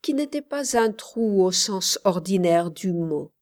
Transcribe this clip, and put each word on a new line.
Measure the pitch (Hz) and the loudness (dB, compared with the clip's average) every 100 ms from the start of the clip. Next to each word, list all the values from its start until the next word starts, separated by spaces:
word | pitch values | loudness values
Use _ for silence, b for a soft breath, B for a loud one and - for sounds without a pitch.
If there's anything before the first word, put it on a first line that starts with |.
qui | - | -2
n'était | 277 294 294 | -2 -2 -6
pas | 285 285 262 240 | -6 -6 0 2
un | 220 | 2
trou | 220 - 226 226 202 | -2 -10 -2 0 4
au | 185 | 4
sens | 185 - 190 - - | 2 -2 -2 -2 0
ordinaire | 202 175 170 190 175 170 170 | 0 -2 0 2 4 4 2
du | 165 190 | -4 -4
mot. | 170 165 147 151 _ | -2 -2 -4 -6 _